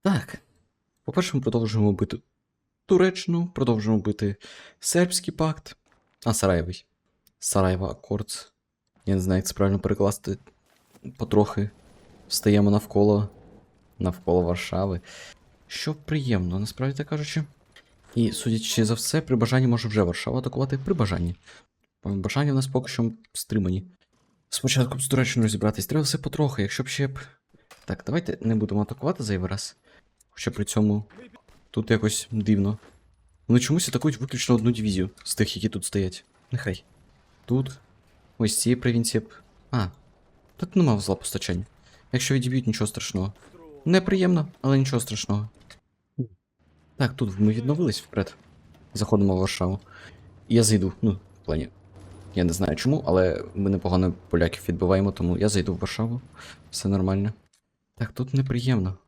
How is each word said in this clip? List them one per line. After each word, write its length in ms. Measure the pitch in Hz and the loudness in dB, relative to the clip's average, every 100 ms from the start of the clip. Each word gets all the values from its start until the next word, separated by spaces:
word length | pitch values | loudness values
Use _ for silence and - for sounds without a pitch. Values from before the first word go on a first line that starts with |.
Так, 340 | 196 170 - - _ _ _ _ _ _ | 2 0 -2 -16 _ _ _ _ _ _
по-перше, 340 | - - 180 139 | -4 -2 0 0
ми 60 | |
продовжуємо 500 | 123 117 113 110 104 | 0 0 0 4 4
бити 260 | 98 104 - _ _ _ _ _ _ - | 4 -2 -4 _ _ _ _ _ _ 2
Туреччину, 640 | 185 185 185 - 170 175 | 4 4 2 -2 0 -2
продовжуємо 540 | - 131 110 107 110 | -2 0 2 2 2
бити 320 | 101 101 101 101 - - - _ | 2 -2 -2 -4 -14 -20 -20 _
Сербський 540 | - 175 180 180 - | -2 2 2 0 -6
пакт, 440 | - 160 151 - - _ _ _ _ - | -2 -2 -2 -12 -20 _ _ _ _ -2
а, 80 | |
Сараєвий. 520 | 107 95 90 82 90 _ _ _ _ _ _ | 2 2 2 0 -8 _ _ _ _ _ _
Сараєва 520 | - 98 95 92 92 | -2 2 2 2 -2
Акордс. 600 | - - 101 104 - - _ _ _ _ _ - | -6 -6 -6 -6 -12 -14 _ _ _ _ _ -2
Я 100 | 98 | 0
не 60 | |
знаю, 160 | 92 92 | 2 0
як 80 | 98 | 0
це 80 | |
правильно 260 | - 98 98 | 0 0 2
перекласти. 580 | 117 104 101 - - 98 - _ _ _ _ _ 131 - | 0 2 0 0 -6 -8 -10 _ _ _ _ _ -18 -10
Потрохи 520 | 113 104 104 - 104 - - - - - - | 0 2 2 0 -4 -6 -20 -20 -20 -20 -8
встаємо 440 | - 107 104 101 | 0 4 6 6
навколо, 580 | 104 - 101 104 104 104 - - - _ _ _ _ | 4 2 2 4 4 0 -8 -20 -20 _ _ _ _
навколо 420 | 90 90 - 90 | -4 -2 2 2
Варшави. 600 | 87 90 - 90 98 87 - - - - _ _ _ | 2 -2 -4 -4 -2 -4 -8 -20 -20 -20 _ _ _
Що 280 | - - 151 | -8 -8 -8
приємно, 640 | - 156 131 107 90 92 | -4 -4 0 0 0 -2
насправді 380 | 104 - 131 139 | -4 -4 -4 -4
так 100 | 147 | -6
кажучи. 360 | 151 147 - 147 _ _ - _ _ _ - | -6 -4 -4 -6 _ _ -20 _ _ _ 0
І, 160 | 113 | 0
судячи 540 | - - 110 113 - 107 | 0 -2 -2 -2 0 0
за 80 | |
все, 280 | 113 - 156 | 0 -2 -2
при 140 | 156 127 | 0 0
бажанні 320 | 113 127 127 | 2 4 4
можу 220 | 117 113 | 2 0
вже 140 | 107 | 2
Варшаву 340 | 90 85 - 123 | 2 0 -4 -4
атакувати, 400 | 127 127 135 135 | -4 -4 -2 -4
при 160 | 135 | -2
бажанні. 420 | 180 104 90 87 90 - - _ _ _ _ | 0 0 0 -4 -6 -16 -20 _ _ _ _
Бажання 480 | - 98 95 139 147 | -6 -4 -2 0 0
в 40 | 135 | 0
нас 120 | 131 | 0
поки 220 | 127 127 | -4 -4
що 220 | - 117 - _ | -2 -2 -4 _
стримані. 540 | - - 107 92 92 - _ _ _ _ _ _ | -14 -4 -2 0 -2 -6 _ _ _ _ _ _
Спочатку 480 | - 131 131 123 131 | -4 0 2 0 0
б 40 | |
з 60 | - | -2
Туреччиною 380 | 135 127 - 110 | 0 2 2 0
розібратись, 400 | 107 107 - - | 2 -2 -2 -2
треба 180 | 156 | -2
все 140 | 143 - | 0 -2
потрохи, 440 | 147 - 147 - | -4 -2 -2 0
якщо 220 | 98 - | -4 -4
б 40 | 131 | -6
ще 200 | - 139 | -4 -4
б. 120 | 135 - _ _ _ _ - - | -6 -16 _ _ _ _ -20 -10
Так, 180 | - - | -10 -2
давайте 320 | 170 175 - | -2 -2 -4
не 140 | 113 110 | 0 0
будемо 260 | 107 101 | 2 0
атакувати 420 | 104 - 139 180 | -2 -4 -4 -4
зайвий 260 | 113 98 90 | -2 -2 -2
раз. 280 | 98 - - _ _ _ _ _ | -6 -8 -14 _ _ _ _ _
Хоча 220 | - - | -6 -6
при 140 | - 101 | -4 -2
цьому 400 | - 107 104 107 - - - _ - _ | 2 2 2 -4 -18 -20 -20 _ -20 _
тут 200 | - 110 | -6 0
якось 360 | 113 107 - - | 2 2 -2 -4
дивно. 460 | 110 104 104 98 110 - _ _ _ _ _ - | -4 2 2 2 -2 -10 _ _ _ _ _ 2
Вони 120 | 120 | 2
чомусь 300 | 123 160 - | 4 0 0
атакують 280 | 139 156 123 | 0 0 -2
виключно 380 | 135 123 - 120 | -6 -6 2 4
одну 160 | 113 | 4
дивізію 380 | 113 107 95 92 - | 0 0 0 -2 -6
з 120 | - - | -10 -2
тих, 200 | 104 - | -2 0
які 140 | 107 | -4
тут 160 | 98 - | -4 -4
стоять. 400 | 101 92 - _ _ _ | -2 -2 -6 _ _ _
Нехай. 320 | 123 - 92 _ _ _ _ _ _ - | -6 -4 -8 _ _ _ _ _ _ -2
Тут. 260 | 123 135 - _ _ _ _ _ _ | -2 -2 -8 _ _ _ _ _ _
Ось 160 | 110 | 0
з 80 | - | 0
цієї 200 | 117 123 | 0 2
провінції 400 | 123 117 117 113 | 2 0 0 -2
б... 120 | - - _ _ _ | -4 -20 _ _ _
А, 160 | 123 95 - _ _ _ _ _ _ | -4 -4 -8 _ _ _ _ _ _
тут 180 | 175 - | -2 2
нема 200 | 165 104 | 4 2
вузла 200 | 95 95 | 0 -2
постачання. 500 | - 95 - 90 104 _ _ - _ | -2 -6 -4 -4 -6 _ _ -20 _
Якщо 220 | 123 - | -4 0
відіб'ють, 340 | 135 127 127 123 | 0 0 0 0
нічого 200 | 107 107 | -2 -2
страшного. 460 | - - 98 95 - - - - - - | -4 -6 -4 -4 -8 -20 -20 -20 -8 2
Неприємно, 600 | 185 185 190 180 175 151 - | 2 4 2 4 2 0 -4
але 160 | 131 135 | 2 2
нічого 220 | 135 123 | 2 -2
страшного. 500 | - 107 - 101 107 _ - - _ _ _ - 120 _ _ _ _ _ _ - | -4 -8 -2 -2 -4 _ -20 -20 _ _ _ -10 -10 _ _ _ _ _ _ -2
Так, 180 | 123 | -2
тут 260 | - 113 95 | 0 -4 2
ми 140 | 107 | 2
відновились 480 | 107 123 151 165 101 | 2 -2 0 0 -2
вперед. 340 | - - 95 - - - - - - | -6 -4 -4 -6 -20 -20 -20 -20 -12
Заходимо 420 | - 107 107 98 92 | -6 0 2 4 2
в 40 | |
Варшаву. 400 | 95 - 92 98 - - - - - - - | 0 -2 -2 -2 -8 -20 -20 -20 -20 -20 2
Я 140 | 117 | 4
зайду, 300 | 110 107 92 - | 6 4 2 0
ну, 100 | 113 | 0
в 340 | 92 - - - | 0 -8 -18 -6
плані. 240 | 78 - - - - - - - 95 | -4 -4 -14 -20 -20 -20 -20 -8 0
Я 80 | |
не 100 | 87 | 0
знаю 220 | 87 92 78 | 2 -2 0
чому, 280 | 123 151 - | 0 0 2
але 360 | 90 92 73 - - | 2 2 0 -6 -4
ми 140 | 98 | 0
непогано 440 | 98 92 92 92 87 - | 0 2 2 2 0 -2
поляків 340 | 87 82 - - | 2 2 0 -6
відбиваємо, 420 | 85 90 95 98 | -2 2 4 2
тому 260 | 95 87 87 | 0 -2 2
я 120 | 104 | 2
зайду 240 | 101 92 | 0 -2
в 40 | 87 | -4
Варшаву. 440 | 95 - 113 120 - - - - - | -6 -4 -4 -6 -10 -20 -20 -20 -14
Все 180 | - 98 | -6 0
нормально. 440 | 98 92 95 101 104 _ _ _ _ _ - | 2 2 0 -2 -6 _ _ _ _ _ -10
Так, 160 | 117 | -8
тут 220 | - 131 | -6 -2
неприємно. 640 | 135 135 120 123 120 92 95 | 0 0 -2 0 0 0 -6